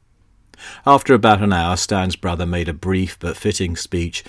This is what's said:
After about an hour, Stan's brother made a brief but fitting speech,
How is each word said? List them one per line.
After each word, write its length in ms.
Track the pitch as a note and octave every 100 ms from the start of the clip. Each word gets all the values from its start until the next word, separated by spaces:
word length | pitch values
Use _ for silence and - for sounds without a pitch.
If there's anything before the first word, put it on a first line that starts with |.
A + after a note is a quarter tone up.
| _ _ _ _ _ - - - -
After 280 | C#3 -
about 280 | B2 A2+ G2+
an 100 | G#2
hour, 240 | F2+ E2+ F2+
Stan's 380 | - G2+ F#2
brother 320 | - F#2 E2+ E2+
made 220 | F2 E2+
a 40 |
brief 460 | D2+ F#2 F#2+ F#2 -
but 180 | E2+ -
fitting 400 | C#3+ - F#2 E2
speech, 460 | - F2+ E2+ -